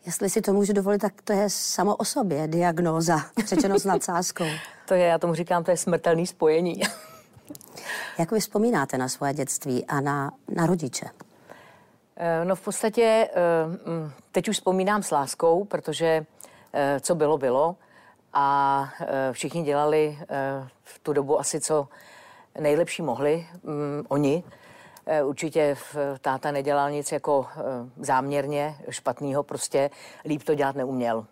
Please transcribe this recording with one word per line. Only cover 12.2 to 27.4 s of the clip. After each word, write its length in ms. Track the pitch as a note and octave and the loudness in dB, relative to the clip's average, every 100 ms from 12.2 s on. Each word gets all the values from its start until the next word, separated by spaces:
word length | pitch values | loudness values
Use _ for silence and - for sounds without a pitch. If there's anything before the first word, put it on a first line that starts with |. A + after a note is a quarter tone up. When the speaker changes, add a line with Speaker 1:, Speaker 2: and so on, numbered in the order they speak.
| E3+ E3 | -2 0
Speaker 2:
no, 120 | F3 F#3 | 0 -2
v 40 | |
podstatě, 420 | - G3+ A3 A#3 A3+ A3 A3+ | -4 -2 -2 4 4 6 4
eh, 580 | - F3 E3 D#3+ F3 - | 2 4 4 0 -4 -6
mm, 200 | E3 D#3 C3+ _ | -6 -6 -12 _
teď 160 | F#3 F3 | -2 -2
už 80 | G3+ | -2
vzpomínám 460 | - F#3 F#3 G#3+ | 0 2 2 0
s 80 | - | 0
láskou, 540 | D3+ C3+ - E3 E3+ | -2 -2 0 2 4
protože, 600 | G3+ F3 - D3+ E3 D#3+ D#3 _ - - - | 0 -6 -6 -2 2 2 0 _ -20 -20 -8
eh, 280 | - C#3 C#3 | -2 0 0
co 140 | - | 0
bylo, 240 | F3 D3 D#3 | 2 2 2
bylo. 380 | C3+ C3 D#3+ F3+ _ - - _ _ | 2 2 2 -2 _ -20 -20 _ _
A, 560 | C#3+ C#3 C#3 C#3 C#3 C#3 - | 0 2 4 4 2 -2 -8
eh, 320 | - C3+ C3 | -4 -2 -2
všichni 300 | A#2+ - E3+ | -4 -6 -4
dělali, 560 | D3+ C#3+ D3+ D#3 D3+ D3 | 0 2 2 2 2 -2
eh, 480 | - C#3+ C3+ C3+ C3 _ | -8 -4 -4 -6 -10 _
v 160 | - - | -20 -12
tu 140 | - | -2
dobu 280 | D3 C#3 D3+ | -2 2 0
asi, 200 | - D#3+ | 0 -4
co 280 | - D#3 C#3+ - - - - - - - | 0 0 0 -12 -20 -20 -20 -20 -18 -4
nejlepší 420 | D3+ D3 E3+ - | 0 2 2 -2
mohli, 440 | D#3+ A2+ C#3+ D#3+ E3 F3 | -4 0 0 0 -2 -14
mm, 420 | - D3 D3 D3 - | -8 -6 -4 -6 -2
oni. 360 | C#3+ C#3+ D#3+ - - - - - - - | 2 2 0 -4 -20 -20 -20 -20 -14 -2
Eh, 120 | D#3 | 0
určitě 520 | C#3 C#3+ D#3+ E3 D3 | 0 -2 -2 2 2
v-, 440 | C#3 - D3 C#3+ C3+ | 0 -6 -6 -4 -2
táta 300 | D3 C3 D#3 | -2 -2 -2
nedělal 400 | C#3+ C#3 C#3+ C#3+ | -2 0 2 2
nic 220 | D3 C#3+ | -2 -4
jako, 340 | D3+ - C#3+ | -4 0 0